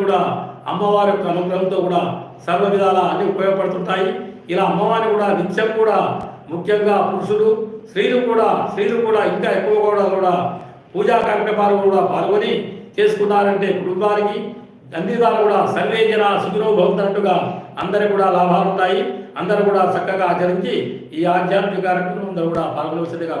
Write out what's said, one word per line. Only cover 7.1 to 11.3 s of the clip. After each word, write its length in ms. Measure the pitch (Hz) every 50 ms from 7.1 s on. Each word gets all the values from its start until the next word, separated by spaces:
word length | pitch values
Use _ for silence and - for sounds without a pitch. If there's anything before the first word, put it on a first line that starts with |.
పురుషులు, 400 | 196 190 - - 214 208 220 214 220 - 220 - - - - -
స్త్రీలు 280 | - 190 - - 254 247 247 226
కూడా, 180 | 226 220 214 196 - - - -
స్త్రీలు 260 | - 196 214 233 233 233 226
కూడా 140 | 220 214 208 190 175
ఇంకా 160 | 175 - 226 214 196 190
ఎక్కువ 180 | 196 214 214 208 208 208
కూడా, 160 | 208 202 196 185 190
కూడా 180 | 185 185 180 175 - - - - - - - - - - - -
పూజా 220 | 190 202 240 233 220 214
కార్యక్రమాలు 500 | 214